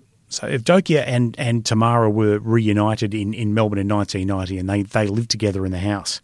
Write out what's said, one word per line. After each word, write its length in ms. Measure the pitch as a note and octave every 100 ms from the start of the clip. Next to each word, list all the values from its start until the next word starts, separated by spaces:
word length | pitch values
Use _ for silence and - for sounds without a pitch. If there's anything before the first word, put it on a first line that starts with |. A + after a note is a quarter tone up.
| _ _ -
So 200 | - A2
Evdokia 560 | C3+ A2+ F3+ F#3+ D3+ B2
and, 320 | B2 A#2+ -
and 240 | B2+ A#2
Tamara 460 | A2 A2 A2+ A#2+ A2
were 300 | G#2+ G#2+ G#2
reunited 720 | A2+ A#2 G#2+ G#2 G#2+ A2 A2
in, 220 | G#2+ G2+
in 180 | A2 A2
Melbourne 260 | G#2+ G#2+ G#2
in 80 | G2
nineteen 420 | G#2 G2 G2+ F#2+
ninety, 280 | F#2+ F#2 F#2+
and 100 | F#2
they, 160 | G2+
they 240 | G2+ A2+ G#2
lived 240 | G#2 A#2
together 360 | G#2+ G#2 F#2+ F#2+
in 60 |
the 60 | F#2
house. 440 | G2 G#2 - -